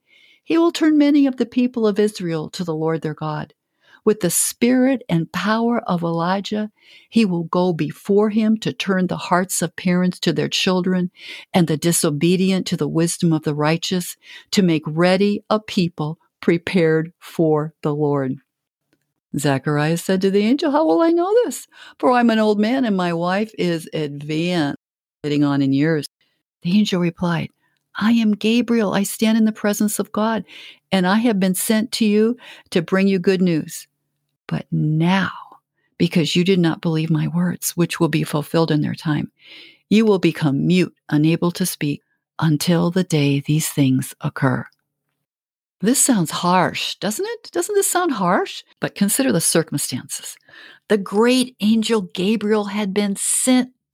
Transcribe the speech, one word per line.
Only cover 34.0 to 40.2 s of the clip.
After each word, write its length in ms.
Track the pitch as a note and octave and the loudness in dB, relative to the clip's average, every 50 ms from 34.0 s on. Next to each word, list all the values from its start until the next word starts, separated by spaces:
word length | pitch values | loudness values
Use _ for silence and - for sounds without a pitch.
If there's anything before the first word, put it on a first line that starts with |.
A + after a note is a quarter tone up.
| _ _ _ _ _ _ _ _ _ | _ _ _ _ _ _ _ _ _
But 200 | - E3 - - - | -8 -8 -8 -6 -4
now, 600 | E3 D#3+ D#3 D3+ D#3 D#3 E3 F3 F#3+ G3 F3+ - - - - - - _ _ _ _ _ _ _ _ | -2 0 0 0 2 2 2 2 2 0 0 -2 -6 -12 -18 -20 -20 _ _ _ _ _ _ _ _
because 400 | - F3 E3+ - F3+ D3+ - - | -2 -2 0 2 0 0 2 0
you 80 | F3 F3 | 0 2
did 140 | F#3+ G3 F3+ | 2 2 2
not 240 | E3+ E3 - - - | 2 0 0 -2 -2
believe 260 | F3 D#3+ D#3+ D#3+ E3 | -2 -2 0 0 0
my 160 | D#3+ D3+ D#3 | 0 0 0
words, 440 | D3+ D3+ F3 F3+ F3 - - - - | -2 -2 -2 -2 -2 -4 -4 -8 -8
which 280 | - F3 E3+ E3 - - | -2 -2 -2 -2 0 -2
will 120 | E3+ D3+ | 0 0
be 140 | D#3+ D3+ D#3 | 0 -2 -2
fulfilled 460 | - - D3+ C#3+ - - E3 E3 - | -2 -4 -6 -4 -2 0 0 0 2
in 120 | D3+ D3+ D3 | 2 0 0
their 120 | - - | -2 -6
time, 380 | - - D3+ D3 D3 - - _ _ _ - - - - - _ _ _ - | -6 -4 -4 -2 -2 -4 -6 _ _ _ -20 -20 -20 -20 -20 _ _ _ 2
you 160 | G3 G#3+ A3+ | 2 4 4
will 140 | G#3+ G3+ | 4 2
become 480 | F#3 | 4